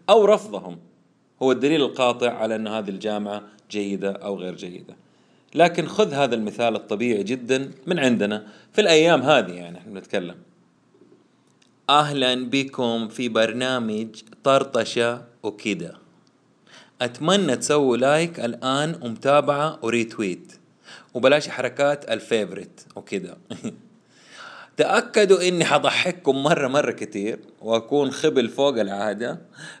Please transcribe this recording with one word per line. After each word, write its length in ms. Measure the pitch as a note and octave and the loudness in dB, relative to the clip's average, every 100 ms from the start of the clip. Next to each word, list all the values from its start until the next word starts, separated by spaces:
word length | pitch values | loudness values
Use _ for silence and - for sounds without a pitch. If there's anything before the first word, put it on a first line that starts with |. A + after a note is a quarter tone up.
| - | 4
أو 140 | A3 | 6
رفضهم 540 | G3+ G3+ - - F#2 E2+ - _ _ _ _ _ | 6 4 0 -12 -12 -16 -20 _ _ _ _ _
هو 100 | C3 | 0
الدليل 300 | B2 C#3 D#3 | 2 2 2
القاطع 500 | B2+ - B2 A#2+ A#2+ | 0 0 0 2 -2
على 240 | A#2 G2+ A2 | -2 -4 -4
أن 120 | G#2+ | -4
هذه 200 | A2 G2+ | -6 -6
الجامعة 540 | F#2+ G#2+ G#2 G#2 G#2 - - _ | -6 -6 -4 -6 -8 -12 -20 _
جيدة 420 | G#2 G2+ G2 G2 | -6 -4 -4 -4
أو 240 | G2 G2+ F#2+ | -6 -8 -8
غير 180 | F2+ | -8
جيدة. 420 | F2 F#2 F2+ - - _ _ _ _ _ | -10 -14 -14 -18 -20 _ _ _ _ _
لكن 320 | D3+ E3+ E3+ D#3+ | 2 2 2 -4
خذ 260 | - G3+ | 0 0
هذا 220 | C#3 C3+ | 0 0
المثال 420 | A2+ G#2+ G#2+ A#2 G#2+ | 0 -4 -2 -2 -2
الطبيعي 460 | - G#2+ B2 G#2+ | -4 -4 -2 -2
جدًا 480 | G2 B2+ A#2+ C3 C#3 - - | -2 -6 -2 -2 -2 -10 -6
من 120 | F3 | 0
عندنا 480 | C3 A2 G2+ G#2+ - - _ | 2 2 0 -2 -10 -20 _
في 80 | - | 0
الأيام 420 | G3+ D#3 E3 D#3 | 4 6 6 4
هذه، 300 | C3 C#3+ F2+ | 4 2 2
يعني، 260 | F2+ F2 F2 | -6 -14 -16
إحنا 220 | - F#2+ | -14 -16
نتكلم. 340 | - G2+ F2 F2+ - _ _ _ _ _ _ _ _ _ _ _ _ _ - | -6 -6 -6 -12 -20 _ _ _ _ _ _ _ _ _ _ _ _ _ 2
أهلًا 600 | C#3+ D3 C#3+ B2+ B2+ B2 | 2 2 0 0 0 -2
بكم 580 | C#3 C3+ - A#2+ A#2 A2 | -2 -2 -2 -2 -2 -4
في 200 | - B2 | -6 -2
برنامج 800 | A2 A2 A#2+ C3 B2+ A2 G#2+ A2 - - - | 2 2 0 -2 -2 -2 -4 -6 -12 -20 -4
طرطشة 800 | C#3 C3+ C3 A#2+ G#2+ A#2+ A#2 A#2+ - _ | 2 2 2 -2 -2 0 0 -2 -10 _
وكده. 520 | G#2 - G#2+ F#2 E2+ - _ _ _ _ _ _ _ - - - | -10 -6 -4 -4 -6 -16 _ _ _ _ _ _ _ -20 -20 -6
أتمنى 540 | B2 B2 D#3 G3+ E3 A#2+ | -6 -2 2 2 2 0
تسووا 400 | B2 D3+ C3+ A#2+ | 2 2 4 2
لايك 440 | C3 D3+ E3+ E3+ | 2 2 0 -4
الآن 580 | A#2 - C3 C3+ D#3 E3 | -6 -4 -2 -2 -2 -6
ومتابعة 760 | A#2+ A2+ C3+ D3 C#3 C#3+ D#3 - | -8 -4 2 4 4 0 -2 -4
وريتويت، 720 | A2+ A#2 A2+ - G2+ E2+ - - _ _ - - - | -2 -2 -2 -4 -4 -6 -12 -20 _ _ -20 -20 -14
وبلاش 340 | B2 B2+ D3+ - | 0 4 4 2
حركات 640 | - C3 - C#3+ C#3+ - | -6 -6 0 0 -2 -4
الفيفوريت 720 | A2 - A2+ G2 G2 F2 - - - | -6 -2 -2 -2 -8 -14 -20 -20 -20
وكده. 400 | - G2+ F2 - - | -8 -8 -8 -14 -16
<laughs> 240 | - A#2 - - _ _ _ - - - - - - | -12 -12 -12 -20 _ _ _ -20 -20 -20 -20 -6 -2
تأكدوا 720 | D3+ G3+ A#3 A#3 G3 F#3 F3+ | 2 2 2 2 6 6 4
إني 160 | F3 | 2
حضحككم 760 | D#3+ C#3+ C3+ - F#3 F3 C#3 C3+ | 4 4 4 0 -2 0 0 2
مرة، 260 | C#3+ - C3 | 2 2 2
مرة 220 | C#3 B2+ | 0 0
كتير، 480 | - G#2+ G2+ G#2 B2+ - - | -4 -8 -6 -4 -6 -12 -12
وأكون 500 | A2 A2+ A2+ C#3+ C#3 | -2 -2 0 0 0
خبل 380 | - D#3 C3 A2+ | 0 0 2 0
فوق 320 | C#3 C#3+ A#2+ | 0 0 0
العادة. 580 | G2 G2+ G#2+ G2+ A#2+ E3+ - - - - | -2 -4 -4 -4 -6 -10 -16 -20 -20 -20